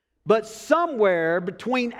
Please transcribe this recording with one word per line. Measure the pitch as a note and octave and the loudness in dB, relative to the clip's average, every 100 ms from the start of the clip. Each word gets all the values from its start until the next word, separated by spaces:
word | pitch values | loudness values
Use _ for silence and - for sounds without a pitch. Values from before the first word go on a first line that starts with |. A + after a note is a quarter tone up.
| _ _ D#3+ | _ _ 0
but | A3 A3 | 0 0
somewhere | - - D#4+ E4+ B3 G3+ E3+ E3 F3 | -6 0 2 2 2 2 2 0 0
between | F3+ - A3+ B3+ A#3+ | -4 -8 -4 -2 -2